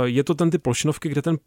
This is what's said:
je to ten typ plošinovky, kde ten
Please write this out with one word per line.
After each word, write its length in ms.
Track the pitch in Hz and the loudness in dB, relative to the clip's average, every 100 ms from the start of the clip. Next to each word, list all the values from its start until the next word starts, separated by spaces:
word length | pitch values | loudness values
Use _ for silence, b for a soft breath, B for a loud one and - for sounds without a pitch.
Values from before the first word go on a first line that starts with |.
je 200 | 123 123 | 2 2
to 100 | 139 156 | 0 2
ten 140 | 170 | 2
typ 120 | 160 | 2
plošinovky, 480 | - 120 156 - 160 | 0 0 0 -2 -4
kde 120 | 143 | -2
ten 160 | 165 156 | 0 -2